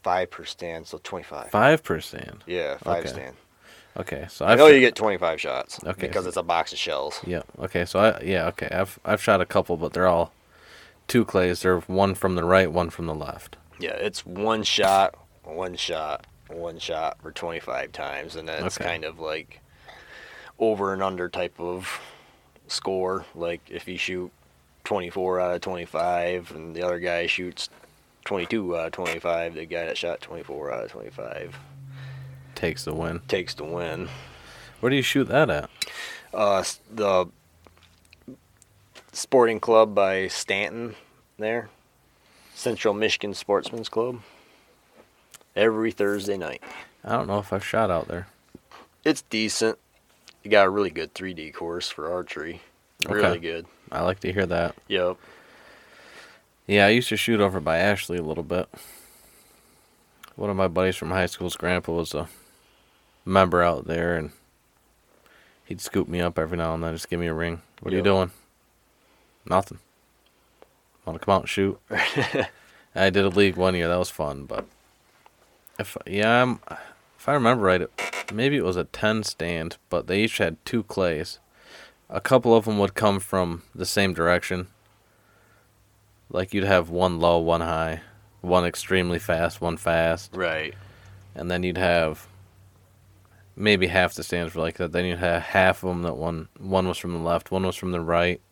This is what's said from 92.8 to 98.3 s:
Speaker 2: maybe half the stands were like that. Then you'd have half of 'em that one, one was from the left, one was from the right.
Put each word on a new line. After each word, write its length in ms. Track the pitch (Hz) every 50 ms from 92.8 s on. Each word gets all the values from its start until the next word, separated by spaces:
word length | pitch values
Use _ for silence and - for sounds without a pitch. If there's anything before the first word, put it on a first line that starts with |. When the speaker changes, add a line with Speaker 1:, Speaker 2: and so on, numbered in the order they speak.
| _ _ _ _ _ _ _ _ _ _ _ _ _ _ _
Speaker 2:
maybe 300 | - 98 107 104 92 92 87
half 260 | 87 92 90 87 -
the 80 | - -
stands 300 | - - 87 85 80 -
were 80 | 85
like 140 | 80 82 - -
that. 120 | 90 82
Then 120 | 80 87 90
you'd 140 | 90 87 85
have 240 | 90 87 85 87
half 400 | 87 - - 98 92 92 90 - -
of 60 | 92
'em 120 | 90 87
that 140 | 85 85 64
one, 320 | 62 80 82 82 80 82 - _ -
one 300 | - 95 95 92 92 92
was 100 | 87 -
from 140 | - 87
the 60 | 87 85
left, 300 | 82 82 85 82 - -
one 140 | 95 95 95
was 120 | 92 87
from 160 | - - 90
the 80 | 90 85
right. 400 | 82 82 85 85 87 90